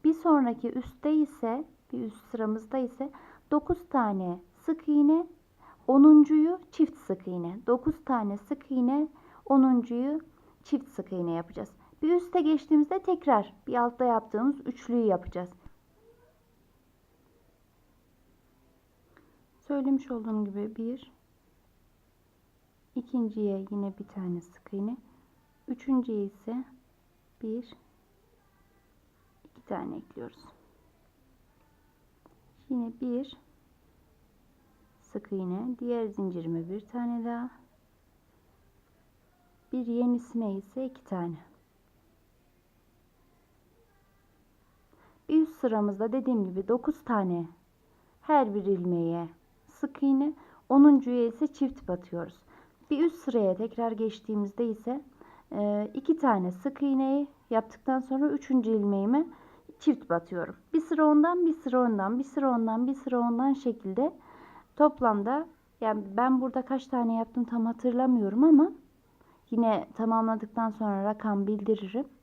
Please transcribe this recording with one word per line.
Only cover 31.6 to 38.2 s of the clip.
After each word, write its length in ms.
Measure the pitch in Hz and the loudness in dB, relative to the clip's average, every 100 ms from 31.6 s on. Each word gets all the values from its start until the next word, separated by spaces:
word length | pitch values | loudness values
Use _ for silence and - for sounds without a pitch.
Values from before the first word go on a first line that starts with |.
| _ _ _ _ _ _ _ _ _ _ - | _ _ _ _ _ _ _ _ _ _ -8
Yine 220 | 254 233 233 | -6 -6 -8
bir, 360 | 254 240 277 - _ _ _ _ _ _ _ _ _ _ _ _ _ _ _ _ _ 208 | -6 -6 -6 -16 _ _ _ _ _ _ _ _ _ _ _ _ _ _ _ _ _ -14
sık 140 | - | -8
iğne, 480 | 196 185 185 247 240 | -8 -6 -6 -6 -8
diğer 260 | 240 233 | -6 -4
zincirime 640 | 220 202 190 175 165 165 170 | -6 -6 -6 -6 -6 -6 -6
bir 100 | 202 | -12
tane 460 | 214 240 240 233 | -10 -8 -6 -6
daha, 240 | 233 233 247 - _ _ _ _ _ _ | -6 -8 -10 -14 _ _ _ _ _ _